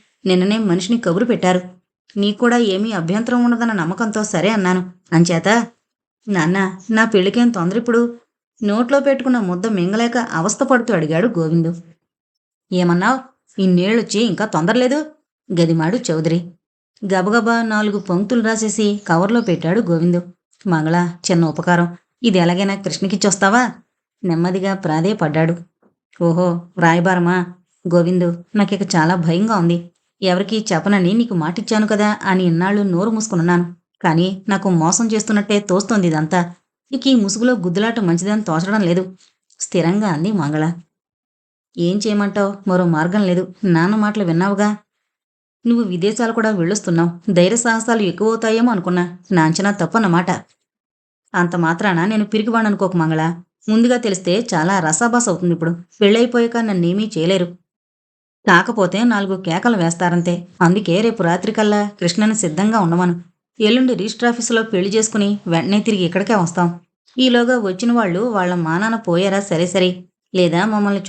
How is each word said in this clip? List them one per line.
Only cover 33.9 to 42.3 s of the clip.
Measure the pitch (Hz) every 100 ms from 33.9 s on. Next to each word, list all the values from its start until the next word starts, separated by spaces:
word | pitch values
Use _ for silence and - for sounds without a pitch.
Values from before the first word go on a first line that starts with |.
| _
కానీ | 180 160 185 190 -
నాకు | 196 196
మోసం | 170 160 196 226
చేస్తున్నట్టే | 220 214 208 202 208
తోస్తోంది | 202 185 190 214 175
ఇదంతా. | 156 156 180 175 175 _ _ _
ఇక | 269 269
ఈ |
ముసుగులో | 247 196 214 247
గుద్దులాట | 240 175 175 220 233
మంచిదని | 180 170 190 214
తోచడం | 208 160 185 214
లేదు, | 170 175 185 - _ _ _ -
స్థిరంగా | - 180 160 202 208
అంది | 151 185
మంగళ. | 202 143 156 160 170 - _ _ _ _ _ _ _ _ -
"ఏం | 170 202 214
చేయమంటావ్? | 208 202